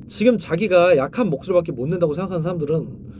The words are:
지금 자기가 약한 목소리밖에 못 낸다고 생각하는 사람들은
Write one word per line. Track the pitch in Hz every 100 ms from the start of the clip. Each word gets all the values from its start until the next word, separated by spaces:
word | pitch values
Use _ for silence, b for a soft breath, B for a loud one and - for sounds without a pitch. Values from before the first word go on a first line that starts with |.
| -
지금 | - 220 226
자기가 | - 165 214 180 180 156
약한 | 143 - 220
목소리밖에 | - - 175 170
못 | 127 135
낸다고 | 180 165
생각하는 | 147 190 180
사람들은 | 160 180 147 160 - - - B